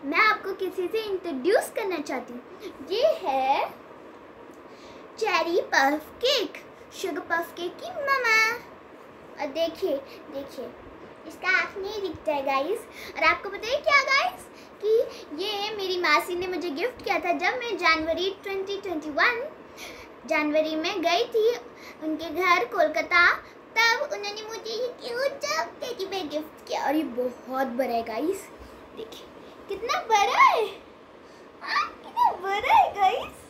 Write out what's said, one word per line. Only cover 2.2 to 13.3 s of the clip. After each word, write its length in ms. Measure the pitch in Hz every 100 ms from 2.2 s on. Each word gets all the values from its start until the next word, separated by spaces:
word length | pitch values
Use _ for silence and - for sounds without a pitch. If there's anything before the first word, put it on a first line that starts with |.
| 233
हूँ। 100 | 240 - - 392 - 269
ये 160 | 403 622
है 640 | 571 359 269 262 311 - - - - - - - - - - - - - - - -
चेरी 420 | 427 349 320 359
पफ 460 | - 311 269 302 - -
केक, 280 | 494 554 320 - - - -
शुगर 280 | - 381 294
पफ 320 | - 330 339 -
केक 200 | 349 -
की 140 | 659
मम्मा। 680 | 698 554 539 480 440 440 480 - - - - - - - -
और 60 | 294
देखिए, 500 | 311 330 - 359 277 - - -
देखिए, 380 | 277 277 - 240 - - - - - -
इसका 300 | - 359 370
आँख 200 | 339 403
नहीं 240 | 392 427
दिखता 300 | 381 311 -
है 100 | 285
गाइस। 380 | 269 269 302 453 - - - -
और 80 |
आपको 240 | 320